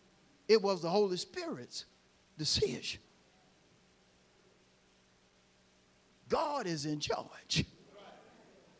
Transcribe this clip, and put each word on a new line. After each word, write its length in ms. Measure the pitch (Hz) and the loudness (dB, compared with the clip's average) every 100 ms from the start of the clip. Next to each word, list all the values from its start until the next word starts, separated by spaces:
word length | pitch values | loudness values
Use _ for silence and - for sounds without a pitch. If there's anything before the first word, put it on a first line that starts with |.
| - - - - - | -20 -20 -20 -6 4
It 140 | 214 | 4
was 200 | 196 190 | 6 0
the 80 | 165 | 2
Holy 280 | 190 202 180 | 2 2 0
Spirit's 680 | - - 339 185 120 - - - _ _ _ - | -6 -8 -6 -6 -8 -12 -14 -18 _ _ _ -4
decision. 640 | 151 - 214 113 - - - - - - - - - - - _ _ - - _ - - _ _ _ _ _ _ _ _ _ - - - _ _ _ _ - | 0 2 2 0 -6 -10 -12 -20 -20 -20 -20 -20 -20 -20 -20 _ _ -20 -20 _ -20 -20 _ _ _ _ _ _ _ _ _ -20 -20 -20 _ _ _ _ -2
God 380 | 254 311 285 202 | 0 2 0 -2
is 180 | 165 147 | -2 -2
in 140 | 151 | -2
charge. 640 | - - - - - - - - - - - - - - - - - - | -2 -4 -4 -12 -2 0 0 -4 -20 -20 -20 -20 -20 -20 -20 -20 -20 -20